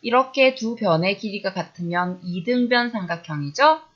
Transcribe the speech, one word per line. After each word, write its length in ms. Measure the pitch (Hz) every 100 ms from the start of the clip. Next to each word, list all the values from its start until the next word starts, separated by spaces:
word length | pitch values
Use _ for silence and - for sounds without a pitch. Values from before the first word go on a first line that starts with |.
이렇게 540 | 233 240 262 269 262 262
두 200 | 220 233
변의 420 | 208 160 180 202
길이가 360 | 220 196 196
같으면 640 | 185 165 - 175 175 180 180
이등변 720 | 180 180 175 247 240 247 240
삼각형이죠? 880 | 226 180 170 - 151 143 147 285 311 -